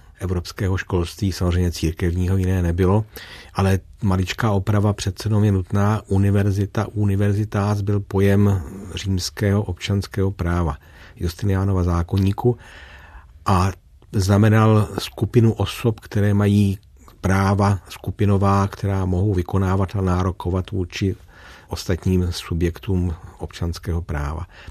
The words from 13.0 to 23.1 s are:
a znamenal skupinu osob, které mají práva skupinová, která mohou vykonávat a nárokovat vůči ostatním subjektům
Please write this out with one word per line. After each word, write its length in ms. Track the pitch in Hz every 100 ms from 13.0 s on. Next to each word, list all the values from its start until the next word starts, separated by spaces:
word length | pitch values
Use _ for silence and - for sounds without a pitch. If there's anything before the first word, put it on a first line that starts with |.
| - - - - -
a 260 | 92 95 - _ - -
znamenal 760 | 110 92 101 110 107 110 107 107 95
skupinu 540 | - - 107 123 113
osob, 460 | 107 101 - 120 107
které 340 | - 104 101
mají 460 | 101 104 101 101 95 - - - -
práva 580 | 90 95 98 98 101 98 -
skupinová, 800 | - - - 101 98 98 98 98
která 380 | - 101 95 92
mohou 280 | 90 104
vykonávat 600 | 92 87 95 95 95 95 101
a 60 |
nárokovat 680 | 95 90 92 87 90 92 90
vůči 440 | 95 87 - 98 90 - - - - -
ostatním 600 | - - 90 - 92 90
subjektům 840 | 87 - 85 85 - - 92 87